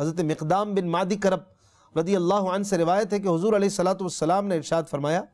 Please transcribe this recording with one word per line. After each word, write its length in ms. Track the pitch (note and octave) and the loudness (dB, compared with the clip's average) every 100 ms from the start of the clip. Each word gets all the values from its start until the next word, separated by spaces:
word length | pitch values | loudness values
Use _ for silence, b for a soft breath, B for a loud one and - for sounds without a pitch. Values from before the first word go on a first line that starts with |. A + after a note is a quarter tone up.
حضرت 200 | D#3 E3 | -4 -2
مقدام 540 | D#3 D#3 D#3 F#3+ G#3+ | -2 -2 0 0 0
بن 140 | G3 F3 | -2 0
معدی 280 | E3+ F#3 G#3 | 0 0 0
کرب 240 | G3 F#3 - b b b b D#3+ | 0 0 -4 b b b b -4
رضی 180 | E3 G3 | 0 2
اللہ 180 | F3 | 2
عنہ 280 | G#3 F#3 G3 | 2 0 -2
سے 160 | G3+ F3+ | 0 0
روایت 340 | E3 G3 A3 | 2 2 0
ہے 60 | G3+ | -2
کہ 100 | G3 | 0
حضور 240 | E3 G#3+ | 0 2
علیہ 160 | G3+ G3 | 2 2
الصلوۃ 320 | - F3+ F#3+ | 0 0 0
والسلام 460 | F#3 - D#3 F#3+ G3+ | -4 -2 0 0 0
نے 100 | E3 | -2
ارشاد 260 | C3+ E3 D#3 | -2 -4 -2
فرمایا 320 | C#3+ D3 F3 G3+ | -4 -2 -2 -4